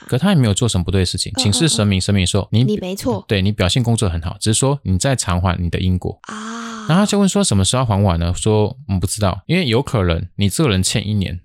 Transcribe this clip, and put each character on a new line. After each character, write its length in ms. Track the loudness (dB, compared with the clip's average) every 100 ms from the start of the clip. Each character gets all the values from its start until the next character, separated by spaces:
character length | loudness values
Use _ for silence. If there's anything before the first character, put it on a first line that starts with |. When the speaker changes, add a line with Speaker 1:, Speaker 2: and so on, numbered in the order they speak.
| -4
Speaker 1:
可 100 | -2
他 120 | 2
也 60 | 4
没 120 | 4
有 60 |
做 140 | 2 0
什 100 | 0
么 60 |
不 60 | 0
对 120 | 0
的 40 | 0
事 120 | -2
情， 140 | -6 -2
Speaker 2:
嗯， 80 |
Speaker 1:
请 80 | 0
示 160 | 2 0
神 180 | 2 2
明， 120 | 2
Speaker 2:
嗯， 20 |
嗯。 20 |
Speaker 1:
神 120 | 2 2
明 100 | 2
说， 220 | 0 0
你 120 | 2
Speaker 2:
你 140 | 2 0
没 180 | -4 -6
错。 280 | -4 -4 -2
Speaker 1:
对， 140 | 0
你 100 | 0
表 160 | 0 0
现 160 | 0
工 120 | 0 0
作 140 | 0
很 120 | -2
好， 160 | -6 -4
只 140 | -2
是 40 | 0
说 220 | 0 0
你 140 | -2 0
在 180 | 0 -2
偿 260 | -2 0
还 180 | 0 0
你 80 | -2
的 100 | -2
因 180 | 0 -2
果。 200 | -4 -10
Speaker 2:
啊。 640 | -12 -14 -12 -12 -12 -8 0
Speaker 1:
然 100 | 2
后 60 |
他 20 | 2
就 120 | 2
问 100 | 2
说： 140 | 2
“什 140 | 2 2
么 80 |
时 140 | 2 0
候 80 | 0
还 160 | 2
完 180 | 2 2
呢？” 140 | -2 0
说 300 | 2 2 2 -2 -4
，“我 40 |
们 80 | -2
不 80 | -2
知 140 | -2
道， 200 | -2 -2 -2
因 100 | -2
为 80 | 2
有 160 | 0
可 220 | 0 0
能 180 | 0 0 -4 -2
你 140 | 0
这 140 | 2
个 60 | 2
人 140 | 2
欠 240 | 0 -2 -2
一 60 |
年， 260 | -2 -2 -6